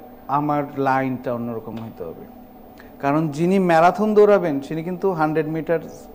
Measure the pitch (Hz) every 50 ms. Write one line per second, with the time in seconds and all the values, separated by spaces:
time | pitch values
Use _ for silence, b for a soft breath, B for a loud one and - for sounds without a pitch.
0 | - - - - - - 131 147 147 147 147 147 143 139 - 139 135 135 131 135
1 | 135 131 131 117 - 135 120 117 117 120 117 113 - 117 110 113 113 113 - -
2 | 87 82 76 - - - - - - - - - - - - B B B B B
3 | - 139 143 156 160 160 139 143 170 175 190 202 190 175 165 160 165 175 180 -
4 | 208 220 214 208 208 208 208 196 175 165 143 139 139 - 156 160 160 175 185 175
5 | - 196 185 160 156 156 156 160 151 151 160 165 156 - 170 165 160 - - -
6 | - - -